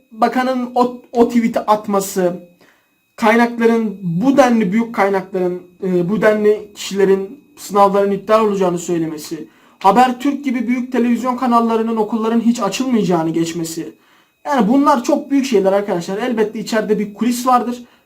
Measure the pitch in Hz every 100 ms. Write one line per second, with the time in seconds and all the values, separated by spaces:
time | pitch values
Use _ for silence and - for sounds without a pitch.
0 | _ 220 233 254 254 254 247 247 247 -
1 | - 240 240 240 226 - - 214 208 196
2 | 190 190 180 180 - _ _ _ _ _
3 | _ - 220 233 240 233 226 233 220 190
4 | 180 170 262 277 247 226 190 220 226 -
5 | 196 196 185 185 180 180 - _ 190 180
6 | 175 208 214 214 208 208 - - - 196
7 | 196 190 196 - _ - - 202 202 202
8 | 202 196 - 220 214 196 180 170 - 170
9 | 160 151 - 156 - _ _ _ 190 202
10 | 254 240 285 - 262 247 220 254 247 247
11 | 240 226 254 254 254 233 233 226 226 226
12 | 208 226 220 233 220 233 196 - 262 226
13 | 175 170 160 165 165 170 160 165 151 -
14 | _ _ _ _ 294 269 202 277 294 277
15 | - 294 - 277 - 202 190 202 202 175
16 | 180 196 254 226 208 226 185 220 196 208
17 | 208 - 233 240 254 247 233 240 - _